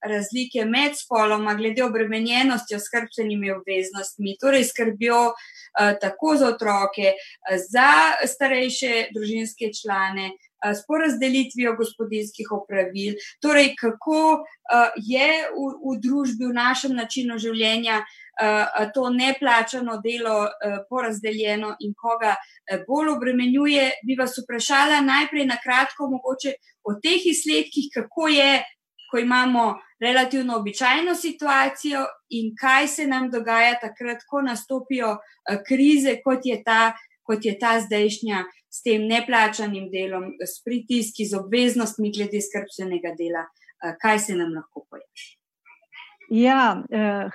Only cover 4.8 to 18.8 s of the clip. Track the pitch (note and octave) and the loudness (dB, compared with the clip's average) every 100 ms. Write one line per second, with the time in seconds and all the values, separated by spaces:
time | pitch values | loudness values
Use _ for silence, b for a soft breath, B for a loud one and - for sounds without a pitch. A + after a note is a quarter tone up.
4.8 | A3+ G#3 A#3 A#3+ A#3+ A#3 B B B - | -2 0 2 4 2 0 B B B 0
5.8 | G#3 G3+ G3 - D#4 D4 B3+ A3+ A3 G3+ | 2 2 -4 -2 2 4 4 2 0 0
6.8 | G3 G#3 G3 F#3+ - - - F#3 F#3 A#3 | 0 2 2 0 -4 -14 -4 -4 0 4
7.8 | C4 D4 D#4+ D4+ - - C4+ B3+ B3+ B3+ | 6 8 6 2 -2 0 0 0 0 -2
8.8 | C4 A#3 A3+ G#3+ G#3+ A3+ A3 - A3 G#3+ | -2 -2 -2 -4 -4 -4 -6 -6 -8 -6
9.8 | G#3+ G3 F#3+ G3 F#3+ F#3+ _ _ G#3 G#3 | -4 -2 -2 -4 -8 -10 _ _ -4 -4
10.8 | - D#4 D#4+ A#3 C4 C4 C4 A#3+ A#3+ A3+ | -2 0 0 0 0 2 0 -2 -2 0
11.8 | A3 - G#3+ G#3+ G#3+ - G#3+ G#3 - G3 | -2 -4 -4 -4 -6 -10 -8 -8 -4 -2
12.8 | F#3 G3 G3+ G#3 B - D4 D4 C#4 C#4 | -2 -2 -6 -6 B -4 4 6 4 2
13.8 | A#3 A3+ - D#4 D#4 D#4 D#4 - - A#3+ | -2 -2 0 4 4 4 0 -14 0 4
14.8 | A#3 - G#3+ B3+ D4 D#4+ - - C#4 - | 4 0 -2 2 4 2 -2 -4 -6 -6
15.8 | C4+ A#3 B3 C#4 C4+ A3 B3 A#3+ B3 C4 | -6 -4 -2 0 -2 -2 -2 2 2 2
16.8 | C#4 B3 A3+ C4 B3 A#3 A3+ A3+ A3 A3+ | -2 -4 -4 -4 -4 -4 -4 0 0 0
17.8 | A#3 G#3+ G#3 - - - G#3+ G#3+ G#3+ - | 0 -2 -4 -12 -12 -2 2 2 0 0